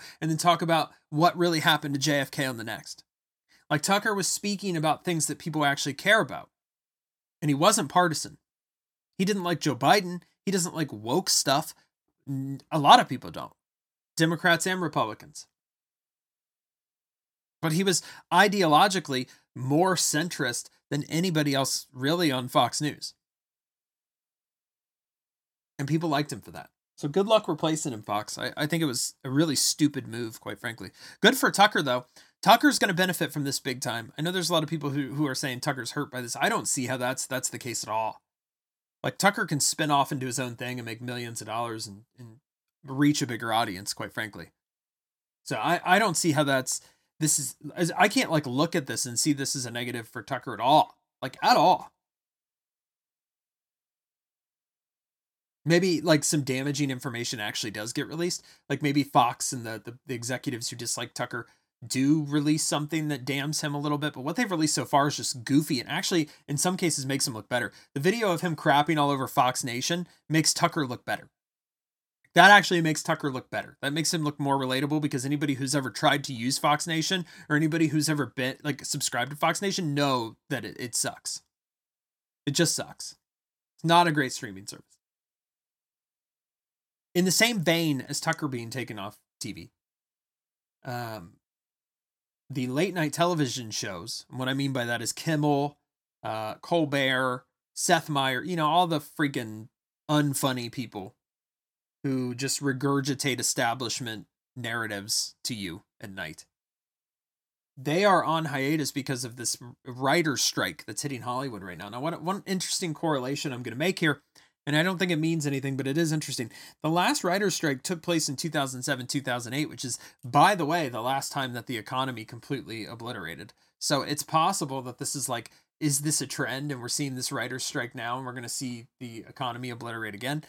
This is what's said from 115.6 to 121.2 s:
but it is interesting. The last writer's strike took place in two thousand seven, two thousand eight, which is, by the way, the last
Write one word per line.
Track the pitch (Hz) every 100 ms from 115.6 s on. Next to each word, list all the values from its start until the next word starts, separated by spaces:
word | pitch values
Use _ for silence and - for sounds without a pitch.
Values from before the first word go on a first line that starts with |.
| 135 135
but | 135
it | 147
is | 165
interesting. | 156 147 131 117 - - _
The | 151
last | 165 196 285
writer's | 185 190 202 160
strike | 160 131
took | - 175
place | - 170 151
in | 131
two | 165
thousand | 151 135 127
seven, | 127 131 123
two | 143
thousand | 127 123 113 131
eight, | 151
which | 120
is, | 131 - - _
by | 127 139 170
the | 202
way, | 147 170 143
the | 117
last | 120 135